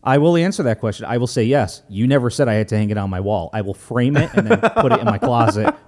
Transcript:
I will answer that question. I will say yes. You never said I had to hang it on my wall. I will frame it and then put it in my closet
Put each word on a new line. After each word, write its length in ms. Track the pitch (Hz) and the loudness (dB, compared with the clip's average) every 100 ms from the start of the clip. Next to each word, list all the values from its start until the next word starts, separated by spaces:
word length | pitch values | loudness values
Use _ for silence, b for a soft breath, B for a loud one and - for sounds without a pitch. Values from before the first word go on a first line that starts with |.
I 140 | - 139 | 2 4
will 180 | 156 170 | 4 4
answer 260 | 175 214 | 0 0
that 160 | 131 107 | -2 0
question. 260 | 113 - 113 | -4 -6 -4
I 120 | 123 | -2
will 100 | 120 | -2
say 160 | - | 0
yes. 400 | 113 139 101 - _ | 2 2 0 -6 _
You 180 | 98 123 | -2 2
never 240 | 139 123 | 2 0
said 200 | - 127 | 0 0
I 40 | 107 | 0
had 120 | 104 | 0
to 80 | 107 | -2
hang 120 | 104 | -2
it 80 | 104 | -2
on 120 | 98 | -4
my 100 | 92 | -4
wall. 280 | 98 104 82 | -4 -4 -4
I 80 | 107 | -6
will 140 | 98 95 | -6 -8
frame 420 | - 120 123 147 | -6 -2 2 2
it 140 | 165 | 0
and 140 | - 214 | -2 0
then 120 | 208 | 0
put 320 | 226 226 247 | 0 0 2
it 80 | 220 | 2
in 60 | 214 | 0
my 140 | 202 | -2
closet 540 | 240 120 113 104 104 - | 0 2 2 2 -2 -4